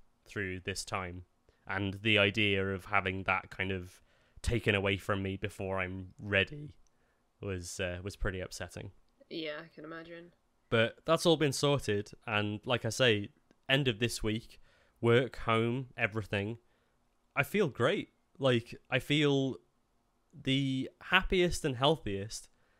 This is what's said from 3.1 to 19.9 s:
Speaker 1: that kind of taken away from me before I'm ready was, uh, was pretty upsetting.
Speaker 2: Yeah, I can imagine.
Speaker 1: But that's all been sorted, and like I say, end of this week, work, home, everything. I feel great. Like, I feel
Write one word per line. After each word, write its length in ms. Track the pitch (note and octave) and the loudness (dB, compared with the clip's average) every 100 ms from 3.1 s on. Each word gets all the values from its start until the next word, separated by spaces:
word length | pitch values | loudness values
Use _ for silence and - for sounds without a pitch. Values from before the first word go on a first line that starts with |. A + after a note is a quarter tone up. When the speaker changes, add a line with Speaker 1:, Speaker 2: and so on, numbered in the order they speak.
| F#2+ | -2
Speaker 1:
that 260 | F#2+ F#2 F#2+ | -2 -2 -4
kind 220 | - F#2+ | -6 -4
of 300 | F#2+ F2+ - _ _ _ - | -4 -8 -18 _ _ _ -8
taken 340 | - A#2+ A2 | -2 0 2
away 220 | G2+ G2 G2 | 2 2 0
from 260 | - G2 | -2 -4
me 140 | G2 F#2+ | -4 -6
before 420 | G2+ - F#2+ F#2+ | -8 -6 -4 -4
I'm 300 | F#2 F#2+ F#2 - | -4 -8 -12 -12
ready 540 | G#2 G2 F#2+ D3 D3 - _ _ _ _ _ _ | 0 2 2 -4 -16 -20 _ _ _ _ _ _
was, 400 | G2+ F#2 F2 - | -6 -6 -8 -6
uh, 160 | F#2 F2+ | -6 -6
was 140 | F#2+ | -10
pretty 240 | - G#2+ F#2 | -4 -4 -4
upsetting. 520 | F2 - F2+ G2 G2+ - _ _ - | -8 -10 -12 -12 -14 -18 _ _ -14
Speaker 2:
Yeah, 280 | E3+ D#3 D3+ | -10 -8 -10
I 20 | E3 | -14
can 80 | - | -18
imagine. 480 | D#3 E3 E3 E3+ E3+ _ _ _ _ | -16 -14 -16 -18 -20 _ _ _ _
Speaker 1:
But 300 | A#2 A#2 - | 2 2 -2
that's 200 | - E3 | 0 2
all 100 | F3+ | 4
been 160 | D3+ D3+ | 4 2
sorted, 600 | - C#3+ C#3 - G#2 - - | 2 2 2 0 -2 -4 -12
and 360 | - G#2 G#2 G#2 | -4 0 0 -4
like 200 | - A#2+ | -2 -2
I 40 | A#2 | -2
say, 420 | - B2+ G#2 G2+ _ _ _ - | 2 4 4 -2 _ _ _ 0
end 220 | C3+ B2+ | 2 2
of 100 | G#2 | 0
this 240 | A#2 - | -2 -2
week, 380 | A2 A2 - - - _ _ _ | -2 -4 -8 -20 -20 _ _ _
work, 340 | A#2 A#2+ B2+ - | 4 6 4 -2
home, 480 | - A2+ A#2 B2+ B2+ - | 0 2 2 -2 -6 -4
everything. 600 | A2+ A2 G2 G2+ G2+ A#2 _ _ _ _ _ _ _ | -2 -2 -2 -2 -2 -6 _ _ _ _ _ _ _
I 80 | - | -2
feel 240 | C3+ G3+ E3+ | 0 0 0
great. 460 | - B2+ F#3+ - _ _ - | 2 2 2 -4 _ _ 0
Like, 340 | C3+ B2 - - - | 4 4 0 -12 -4
I 100 | C3 | -4
feel 580 | - D#3+ C#3+ C#3 C3+ - _ _ _ | 0 2 4 4 0 -4 _ _ _